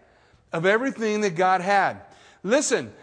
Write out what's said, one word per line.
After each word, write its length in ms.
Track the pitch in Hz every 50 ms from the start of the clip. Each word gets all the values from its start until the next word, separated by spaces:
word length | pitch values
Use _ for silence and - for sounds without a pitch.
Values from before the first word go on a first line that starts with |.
| _ _ _ _ _ _ _ _ _ _ -
of 120 | 165 165
everything 540 | 190 208 226 262 277 - 220 226 214 208 214
that 140 | 214 196 165
God 240 | 170 185 185 185 185
had. 460 | 175 196 202 196 180 139 110 92 - - - - - - - _
Listen, 520 | - 185 240 302 285 - 254 175 127 104 - -